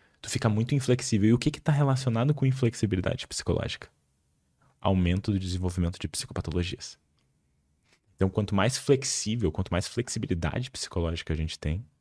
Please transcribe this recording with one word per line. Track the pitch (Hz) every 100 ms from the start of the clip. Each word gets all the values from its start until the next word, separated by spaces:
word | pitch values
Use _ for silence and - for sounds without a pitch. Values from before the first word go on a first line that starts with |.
| _ _
tu | -
fica | - 113
muito | 107 117
inflexível. | 147 127 123 - 110 104
E |
o | 123
que | -
que | 151
tá | -
relacionado | 147 143 131 127 113 135
com | 147
inflexibilidade | 135 131 120 - 104 95 95 - -
psicológica? | - - 85 - - - _ _ _ _ _ _ _ _ _
Aumento | 98 95 87 92 104
do | 98
desenvolvimento | 92 90 90 90 85 87
de | -
psicopatologias. | - - - - 87 87 - - - _ _ _ _ _ _ _ _ _ _ _ _
Então | 95
quanto | 101 104
mais | 98 110 -
flexível, | - 135 135 - 107 117 92
quanto | - 92
mais | 87 -
flexibilidade | - 120 - 107 87 82 - 127
psicológica | - - 90 82 82 -
a | 80
gente | 80 -
tem, | 73 85 - _